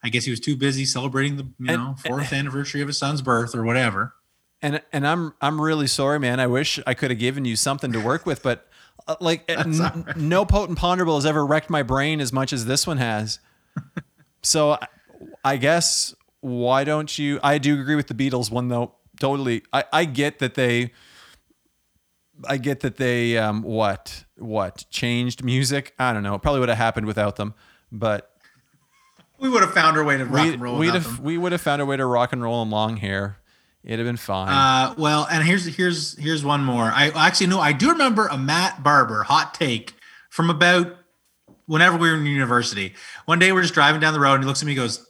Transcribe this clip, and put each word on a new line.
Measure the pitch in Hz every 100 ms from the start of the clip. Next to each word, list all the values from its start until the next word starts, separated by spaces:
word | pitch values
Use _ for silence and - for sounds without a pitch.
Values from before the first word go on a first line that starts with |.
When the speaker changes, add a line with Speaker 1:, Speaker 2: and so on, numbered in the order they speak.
Speaker 1:
I | 117
guess | 117
he | 117
was | 117
too | - 143
busy | 139 135
celebrating | 135 127 135 131 139 143
the, | 131 -
you | 127
Speaker 2:
And | -
Speaker 1:
know, | 127 135 170
fourth | 127 139
anniversary | 135 139 135 143 143
of | 143
his | 139
son's | 139 147
birth | 131 120 117
or | 120
whatever. | 113 123 123 107 113 _ _ _ _ _
Speaker 2:
And, | 147 147 -
and | 147 143
I'm, | 170 165 -
I'm | 139 151
really | 151 156 139
sorry, | - 139 147
man. | 131 123
I | 131
wish | 127 156 - 135
I |
could | 123 139
have | 120
given | 120 135
you | 127 110
something | - 135 135
to | 113
work | 110 151
with, | 175 139
but, | 131 117 _ _ - _ -
uh, | 160
like, | 175 165 -
Speaker 1:
<laughs> |
That's | 165 160
Speaker 2:
n-, | 160
Speaker 1:
all | 170 - 170
right. | 156
Speaker 2:
no | 151 180
Potent | 196 202 190 170
Ponderable | 175 180 175 151
has | 143
ever | 156
wrecked | 147 156 -
my | 160
brain | 123 135 139 156
as | 131
much | 131 135
as | 135 117
this | 135 -
one | 151
has. | 120 107 107 - _ _ _ -
<laughs> | - - - _ _ _
So | - 160 147
I, | 151 - _ _ - - -
I | 135 139
guess, | 131 170 170 - - - _ _
why | 135 123 120 131
don't | 143 151 151 -
you, | 147 143
I | 143 147
do | 139 147
agree | 135 151
with | 139
the |
Beatles | 113 135 127 117
one, | 117 123
though. | 120 120 _ _ -
Totally. | 139 139 135 117 -
I, | 139 -
I | 156
get | 170 127 143 -
that | 131
they, | - 123 120 123 _ _ - - _ _ _ _ _ _ _ _ _ _ 147 123
I | 139
get | 127 139
that | 135 -
they, | 127 120 117 117
um, | 107 104
what, | 110 110 107 98 - - - _
what, | 117 107 95 - -
changed | - 123 120 123 117
music? | 127 127 135 139 131 _
I | 127
don't | 113
know. | 101 101
It |
probably | 151 143
would | 127
have | 113
happened | 117 113 107
without | 107 104
them, | 98 104 107 _ _ _
but | 113 110 104 - _ _ _ _ _ _ _ _ _ _ _
Speaker 1:
We | 269
would | 247
have | 190
found | - 160 156
our |
way | 151 139
to |
rock | 131 143 156
Speaker 2:
we, |
Speaker 1:
and | 131
roll | 123 127
Speaker 2:
we'd | 160
Speaker 1:
without | 175
Speaker 2:
have, | 156 120
Speaker 1:
them. |
Speaker 2:
we | 135 170
would | 180
have | 175
found | 160 143
a | 139
way | 139
to | 131
rock | 120 120
and | 127
roll | 117 120
in | 110
long | 107 110 113
hair. | 101 98 98 101 _ _ _ _
It'd | - 113
have | 117
been | 117
fine. | - 95 95
Speaker 1:
Uh, | 139 135 131 131 -
well, | 151 151 147
and | 165
here's, | 156 190 175
here's, | 147 180 165 147 -
here's | 147 160
one | 143 143
more. | 139 120
I | 113 127 143 156
actually, | 160 175 185
no, | 190
I | 151
do | 147 247
remember | 339 269 214 208
a | 139
Matt | 135 160 185 -
Barber | 139 147 117 107
hot | 101 151 156
take | - 151 113 - - - - _
from | - 170
about | 165 175 180 175 - _ _ _ _ _ _ -
whenever | 156 175 170
we | 165
were | 160
in | 147
university. | 143 127 120 117 101 95 - - -
One | - 170
day | 185
we're | 190
just | 170
driving | - 147 156
down | 156
the | 156
road | 143
and | 135
he | 135
looks | 135
at | 151
me |
and | 139
goes | 120 110 -